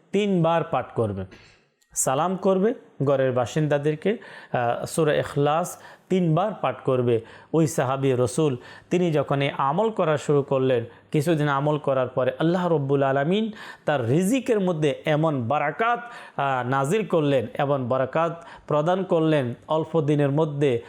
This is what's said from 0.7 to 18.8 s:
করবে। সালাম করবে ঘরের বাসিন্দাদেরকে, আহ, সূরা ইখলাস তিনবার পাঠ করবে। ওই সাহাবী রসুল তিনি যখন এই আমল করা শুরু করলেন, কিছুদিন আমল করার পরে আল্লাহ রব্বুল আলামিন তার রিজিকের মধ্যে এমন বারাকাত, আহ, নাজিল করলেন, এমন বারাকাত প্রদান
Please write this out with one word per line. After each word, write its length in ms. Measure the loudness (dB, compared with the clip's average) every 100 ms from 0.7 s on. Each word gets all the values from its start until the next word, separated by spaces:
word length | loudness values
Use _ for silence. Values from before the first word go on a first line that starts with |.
| -2 -4
করবে। 300 | -2 -2 -4 -8 -14 -20 _ _ _ _
সালাম 420 | -4 -2 0 0 0
করবে 380 | 2 2 2 -2 -10 -4
ঘরের 280 | 0 2 2
বাসিন্দাদেরকে, 840 | 0 0 0 0 0 0 -2 -2 -4 -8 -20 -6
আহ, 340 | -2 0 -2 -4
সূরা 280 | 0 2
ইখলাস 640 | 2 0 0 2 2 -2 -8 -18 -20 _
তিনবার 440 | 0 2 2 0
পাঠ 260 | -2 -4 -2
করবে। 400 | 0 0 2 0 -2 -14 -4
ওই 140 | 0 2
সাহাবী 460 | 0 -2 0 0
রসুল 440 | 2 0 2 0 0 -8 -20 -4
তিনি 220 | 0 2
যখন 300 | 0 0 0
এই 80 | 0 0
আমল 320 | 0 0 0
করা 260 | 0 0 0
শুরু 260 | 2 0
করলেন, 420 | 2 2 2 2 -2 -10 _
কিছুদিন 360 | -2 0 2 2
আমল 300 | 0 0 0
করার 300 | 0 0 0
পরে 240 | 0 -2 0
আল্লাহ 300 | 0 0 0
রব্বুল 340 | 0 2 2
আলামিন 500 | 2 2 0 0 -2 -6 -16 -8
তার 240 | -2 -2 2
রিজিকের 520 | 2 2 0 0 0
মধ্যে 420 | 0 0 0 -2
এমন 440 | 0 0 0 0 -2
বারাকাত, 640 | -2 -2 -2 -2 -2 -6 -16 -12 -4
আহ, 320 | -2 -2 0
নাজিল 380 | 0 0 0 0
করলেন, 400 | 0 2 2 0
এমন 340 | -2 -2 0 0
বারাকাত 560 | 0 0 0 -2 -4 -14 -16 -2
প্রদান 380 | 0